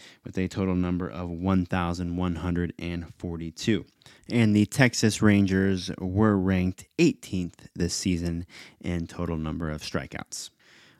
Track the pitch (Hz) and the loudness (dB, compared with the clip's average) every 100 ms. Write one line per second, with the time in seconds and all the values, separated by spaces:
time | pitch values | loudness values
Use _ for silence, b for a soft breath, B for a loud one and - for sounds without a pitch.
0 | B B - - 92 - 95 90 90 90 | B B -10 -4 -4 -2 -2 0 0 -2
1 | 90 69 87 85 92 95 90 92 87 87 | -4 -8 -8 -4 0 2 2 0 0 -2
2 | 87 87 90 82 87 87 85 - 85 87 | -4 -2 -2 -2 -2 -2 -4 -6 -8 -8
3 | 87 - 90 85 82 - - 101 - _ | -10 -12 -10 -8 -10 -6 0 0 -2 _
4 | b b b 117 110 104 104 - 127 - | b b b 2 6 6 4 4 4 4
5 | 110 - 107 101 95 95 98 95 95 - | 2 4 4 6 4 2 2 0 -4 -8
6 | 92 95 107 101 92 95 90 - - - | -2 2 4 4 2 2 0 -4 -6 2
7 | 165 - - 92 87 - - - 85 - | 2 2 -4 -6 -6 -10 -12 -4 -2 0
8 | 95 85 85 85 85 B B B - 87 | 0 0 -2 -4 -8 B B B -4 -4
9 | 82 - 85 80 78 80 80 78 - - | -4 -6 -4 -4 -4 -4 -6 -6 -6 -6
10 | 65 - - - - _ b b b | -6 -12 -12 -12 -14 _ b b b